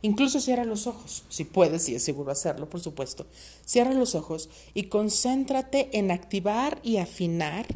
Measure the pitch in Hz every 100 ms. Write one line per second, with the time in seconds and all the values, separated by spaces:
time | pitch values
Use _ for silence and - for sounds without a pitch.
0 | 214 208 269 277 254 247 240 208 240 226
1 | - - - - 151 - 170 - 156 123
2 | - 139 139 139 170 135 151 175 170 147
3 | 135 - - - - - - 240 247 262
4 | 247 170 156 160 - - - - 185 214
5 | 214 208 247 262 269 262 262 269 277 214
6 | 196 180 - 196 185 214 269 302 240 220
7 | 175 - 175 170 156 170 226